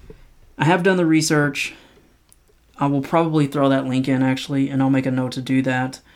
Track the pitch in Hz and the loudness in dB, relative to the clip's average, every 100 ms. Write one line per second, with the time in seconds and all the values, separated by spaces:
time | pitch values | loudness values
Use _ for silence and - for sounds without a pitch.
0 | - - - _ - - 147 180 180 185 | -20 -20 -20 _ -20 -4 0 2 2 2
1 | 170 160 156 151 147 139 - - - _ | 2 2 2 0 0 -2 -8 -12 -20 _
2 | _ _ _ _ _ _ _ - 143 139 | _ _ _ _ _ _ _ -4 -2 -2
3 | 135 170 165 156 139 147 139 135 131 127 | 0 0 2 2 0 2 2 2 0 -2
4 | 131 131 131 131 - 139 135 135 135 135 | 0 0 2 0 -2 -2 -2 0 2 2
5 | 131 131 127 135 123 131 131 127 131 - | 0 -2 -4 -6 -2 0 0 -2 -4 -8
6 | _ | _